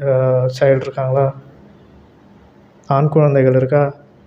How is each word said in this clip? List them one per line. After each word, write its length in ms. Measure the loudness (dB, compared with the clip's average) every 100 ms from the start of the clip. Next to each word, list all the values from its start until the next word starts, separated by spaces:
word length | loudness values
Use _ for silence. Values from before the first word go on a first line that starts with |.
ஆ, 40 | -2 0 0 0 -2 0
சைல்டு 220 | 0 0
இருக்காங்களா, 520 | -2 -8 -4 -2 -2 -4 -20 -20 -20 -20 _ -20 -20 _ _ -20 -20 _ _ _ _
ஆண் 220 | -2 2
குழந்தைகள் 460 | 2 2 2 2 2
இருக்கா, 380 | 0 0 0 -4 -20 _